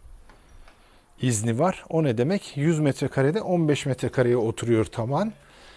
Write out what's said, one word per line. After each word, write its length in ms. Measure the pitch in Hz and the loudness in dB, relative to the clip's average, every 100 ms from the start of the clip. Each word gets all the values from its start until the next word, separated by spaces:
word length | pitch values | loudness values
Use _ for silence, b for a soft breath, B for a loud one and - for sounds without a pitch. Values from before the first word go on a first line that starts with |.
| - - - b b b b b b b b - | -20 -20 -20 b b b b b b b b -4
izni 380 | 127 107 117 113 | -2 0 0 0
var. 260 | 175 - - | 0 -2 -4
O 140 | 160 | 0
ne 140 | 151 113 | 2 2
demek? 400 | 131 196 - 139 | 0 -2 -4 -2
Yüz 220 | 147 156 | 0 2
metrekarede 640 | 147 127 135 - 135 202 | 2 0 -2 0 0 0
on 260 | 196 180 156 | 0 0 2
beş 180 | 139 143 | 0 -2
metrekareye 520 | 127 120 - 123 123 | -4 -2 0 2 2
oturuyor 480 | 110 110 117 113 107 | 0 -2 2 2 2
taban. 480 | - 117 143 220 - B B B | -4 -2 -2 -2 -6 B B B